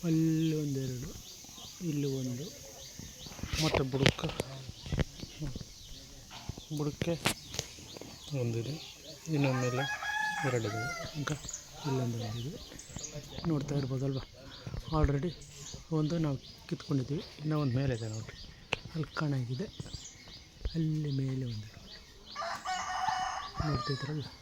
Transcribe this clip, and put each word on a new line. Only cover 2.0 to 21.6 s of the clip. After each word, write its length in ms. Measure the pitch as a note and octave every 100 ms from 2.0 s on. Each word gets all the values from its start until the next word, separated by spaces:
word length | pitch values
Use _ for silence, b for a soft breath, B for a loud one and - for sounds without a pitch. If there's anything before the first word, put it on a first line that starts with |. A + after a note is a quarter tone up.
| C#3+ C3+
ಒಂದು, 280 | B2+ B2 F3 - - - - - - - - - - -
ಮತ್ತು 200 | D#3 - C3
ಬುಡಕ್ಕೆ, 360 | C3 C3+ - D#3 - C3 C3+ C3 - - - - - - - D3 - - - - - - - - - - - - D3+
ಬುಡಕ್ಕೆ 380 | D3 - - E3 - - - - - - - - - - - C#3
ಒಂದಿದೆ, 320 | A#2+ A2+ A#2 D#3+ - - - - D#3+ D3+
ಇನ್ನೊಂದು 260 | C#3 B2+ B2+
ಮೇಲೆ 200 | B2 - - - - G#5+ - E4+
ಎರಡಿದೆ. 340 | B2 A2 G2+ - - - D3+
ಈಗ 100 | C#3 D3+ - - - - D3+
ಇಲ್ಲೊಂದು 300 | C3 A#2+ A#2 A2
ಒಂದಿದೆ, 240 | A#2 B2 G#3+ - - - - - D3 - - F3
ನೋಡ್ತಾ 240 | D3+ D3 C#3+
ಇರ್ಬೋದಲ್ವ. 420 | C3+ C3 C3+ C3+ - - - B B - - D#3
already 340 | D3 C#3 F3 - - - - - - D#3+
ಒಂದು 180 | D3+ E3+
ನಾವು 140 | D#3 C3+ - - -
ಕಿತ್ಕೊಂಡಿದ್ದೀವಿ, 540 | D#3+ - C#3 B2 D3 - -
ಇನ್ನೂ 140 | D3 D#3
ಒಂದು 120 | C#3+ A#2+
ಮೇಲೆ 140 | C#3 A#2
ಇದೆ 100 | A2+
ನೋಡ್ರಿ, 240 | A2 G#2+ - - - - - -
ಅಲ್ಲಿ 160 | D#3+ C#3+ -
ಕಾಣಾಗಿದೆ, 460 | D3+ C3+ A#2+ B2+ G3+ - - - - - - - - - - E3
ಅಲ್ಲಿ 360 | D#3 D#3 D3 C3+
ಮೇಲೆ 240 | C3+ C3 B2+
ಒಂದು 160 | A2